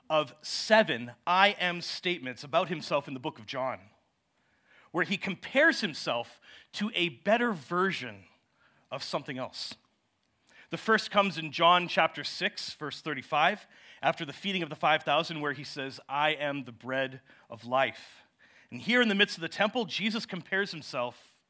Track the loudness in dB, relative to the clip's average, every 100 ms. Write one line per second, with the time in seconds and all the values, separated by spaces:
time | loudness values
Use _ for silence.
0 | -2 0 0 -6 -8 -6 6 6 6 0
1 | -6 -6 2 6 6 4 -2 -2 -6 -4
2 | -4 -4 -6 -10 0 0 2 -2 0 -2
3 | -2 -8 -8 -10 -10 -6 -4 -6 -12 _
4 | _ _ _ _ _ _ _ _ _ -2
5 | 0 -2 -4 -8 0 4 6 4 -2 -4
6 | -4 -4 -4 -12 -20 -20 -12 -4 -2 0
7 | -2 0 2 2 2 -2 -2 0 0 -2
8 | -8 -12 -18 _ _ _ _ _ -12 -10
9 | -6 -6 -6 -8 -8 -10 -12 -14 _ _
10 | _ _ _ _ _ -20 -12 -4 2 2
11 | 2 2 2 0 -6 4 6 6 4 2
12 | 2 0 -8 -4 -4 -4 -10 -8 -10 -8
13 | -8 -8 -2 2 4 2 -6 -20 -20 -2
14 | 0 0 -4 -6 -2 -2 -2 0 2 2
15 | 2 0 0 -4 -4 -6 -8 -8 -10 -10
16 | -6 0 2 2 -2 -4 -8 -12 -4 -2
17 | -2 -6 -20 -20 -18 -16 -2 2 2 -2
18 | -14 -20 _ _ _ -20 -16 -8 0 4
19 | 4 4 2 0 -6 0 0 0 -4 -2
20 | -4 -4 -6 -10 -4 -4 -4 -8 -8 -4
21 | -4 -8 -20 _